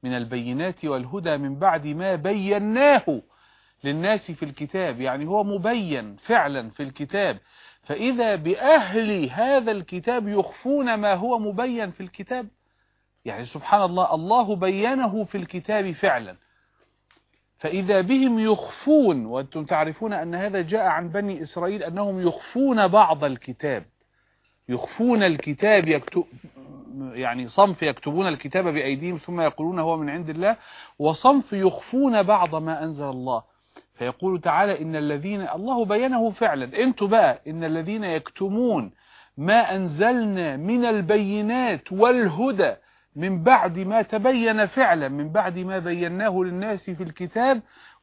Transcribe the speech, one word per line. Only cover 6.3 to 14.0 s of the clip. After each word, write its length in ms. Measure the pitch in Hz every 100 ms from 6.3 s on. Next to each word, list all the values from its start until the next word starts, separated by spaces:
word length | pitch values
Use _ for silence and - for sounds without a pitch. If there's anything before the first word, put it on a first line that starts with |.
| 226 147 139 113
في 120 | -
الكتاب، 560 | 139 131 147 196 190 104 _ - - _
فإذا 520 | _ 143 240 247 226 196
بأهل 920 | 156 196 262 311 196 202 220 202 135
هذا 420 | 139 247 277 226
الكتاب 560 | 202 175 180 175 247 208
يخفون 640 | 202 185 - 254 285 254
ما 200 | 220 208
هو 240 | 185 226 240
مبين 520 | 214 196 247 233 208
في 100 | -
الكتاب. 480 | 185 - 196 254 214 _ _ _ _ _ _ _
يعني 200 | 120 101
سبحان 380 | 120 156 - 208
الله، 320 | 185 180